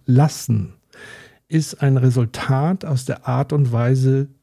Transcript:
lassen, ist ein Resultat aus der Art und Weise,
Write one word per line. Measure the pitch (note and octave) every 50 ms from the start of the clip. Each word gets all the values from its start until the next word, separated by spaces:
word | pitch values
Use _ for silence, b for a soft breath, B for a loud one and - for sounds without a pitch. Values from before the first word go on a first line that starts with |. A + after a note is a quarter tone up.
| _
lassen, | - B2 C3 D#3 D3+ - - - - A#2 G#2 F2 E2 - _ _ B B B B B B B B B B B _ -
ist | D#3 D#3+ D3+ - - -
ein | C#3+ C#3 C3+
Resultat | B2+ B2+ C3 A#2+ B2+ A#2 A2 - - - - C3 C3+ D3 E3+ F#3+ F#3+ -
aus | D#3+ C3+ B2+ -
der | - - - - B2+
Art | B2 B2+ C#3+ -
und | D3+ D3 C#3 A#2+
Weise, | A#2 A#2 A#2+ B2 C3 C3 C3 C3 C3+ C3+ C#3 C#3 - _